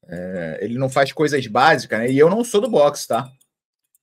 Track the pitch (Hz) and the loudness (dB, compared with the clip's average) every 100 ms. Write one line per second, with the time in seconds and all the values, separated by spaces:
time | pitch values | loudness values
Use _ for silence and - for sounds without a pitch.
0 | - 87 90 92 82 78 107 120 131 139 | -16 -12 -10 -10 -10 -8 -8 -4 -2 0
1 | 135 - 151 143 123 113 147 147 - 110 | 0 0 -2 -2 -2 2 4 2 0 -4
2 | 120 135 160 208 240 208 233 190 143 143 | 0 4 4 4 -2 -2 2 2 2 0
3 | - 117 127 _ _ _ _ _ _ _ | -4 -4 -4 _ _ _ _ _ _ _